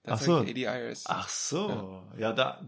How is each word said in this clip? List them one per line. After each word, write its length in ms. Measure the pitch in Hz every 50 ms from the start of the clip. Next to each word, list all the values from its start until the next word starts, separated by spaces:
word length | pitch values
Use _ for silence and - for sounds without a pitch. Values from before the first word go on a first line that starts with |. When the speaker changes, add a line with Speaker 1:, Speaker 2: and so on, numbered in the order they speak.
| -
Speaker 1:
da 100 | - 113
Speaker 2:
Ach 40 | 110
Speaker 1:
sag 80 | 135
Speaker 2:
so. 160 | 143 175 135 117
Speaker 1:
ich 80 | 95
A 20 | -
D 80 | 127 127
R 240 | 110 120 127 120 117
S. 160 | 120 - -
Speaker 2:
Ach 220 | - - - - -
so. 400 | - - - - 139 165 202 202
Speaker 1:
Ja. 500 | 131 113 98 92 95 95 92 98 104 117
Speaker 2:
Ja, 140 | 110 113 107
da, 340 | 127 131 131 131 - -